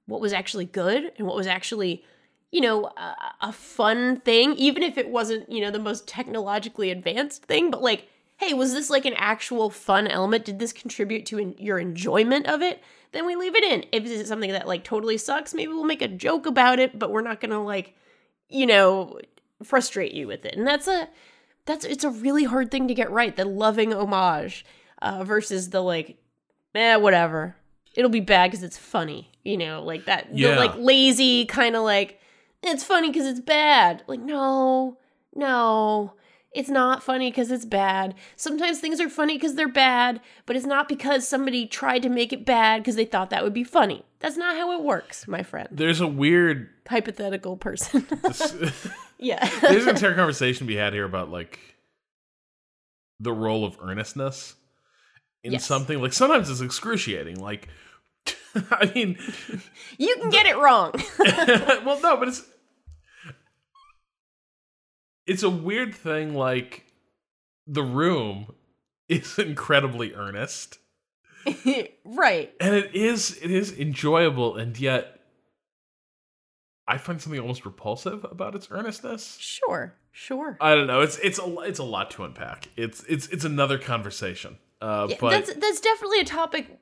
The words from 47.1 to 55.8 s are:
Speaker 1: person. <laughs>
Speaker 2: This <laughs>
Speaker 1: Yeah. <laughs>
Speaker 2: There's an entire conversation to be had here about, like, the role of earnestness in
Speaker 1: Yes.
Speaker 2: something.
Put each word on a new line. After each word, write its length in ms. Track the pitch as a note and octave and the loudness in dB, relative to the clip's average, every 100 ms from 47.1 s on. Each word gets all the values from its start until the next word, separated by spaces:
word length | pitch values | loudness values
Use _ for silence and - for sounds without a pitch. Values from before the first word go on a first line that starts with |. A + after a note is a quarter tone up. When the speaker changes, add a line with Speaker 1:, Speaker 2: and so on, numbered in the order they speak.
| - G3+ G3 F#3 F#3 | -6 -8 -6 -8 -8
Speaker 1:
person. 500 | - - - C4+ - | -8 -6 -2 -2 0
<laughs> 80 | C#4+ | -2
Speaker 2:
This 680 | F4+ - D#4+ F3 D#3 - - - | -4 -2 -4 -2 -6 -6 -12 -16
<laughs> 160 | - - | -20 -8
Speaker 1:
Yeah. 260 | B3 F3+ G3+ | -4 -2 -2
<laughs> 120 | - | 4
Speaker 2:
There's 220 | C#4+ G3+ | 6 8
an 60 | B3 | 6
entire 240 | G#3 G3 | 4 2
conversation 520 | F3 E3 C3+ B2+ B2+ A#2+ | 4 2 2 0 0 -2
to 20 | |
be 80 | G#2 | 0
had 160 | G#2 | 0
here 100 | G#2 | 0
about, 260 | G2 F#2 E2 | -4 -4 -6
like, 280 | F2 E2+ - - _ _ _ _ _ _ _ _ _ _ _ _ _ _ _ | -10 -12 -16 -20 _ _ _ _ _ _ _ _ _ _ _ _ _ _ _
the 120 | A#2 | -4
role 320 | A2 A2 A2 | -2 0 0
of 120 | G#2 - | -2 -6
earnestness 720 | F#2 G2+ G#2 - C3+ C3+ - - _ _ _ _ _ _ _ _ | -8 -8 -8 -6 -6 -8 -14 -20 _ _ _ _ _ _ _ _
in 80 | B2 | -8
Speaker 1:
Yes. 120 | B2+ - | -6 -2
Speaker 2:
something. 340 | C#3 | -2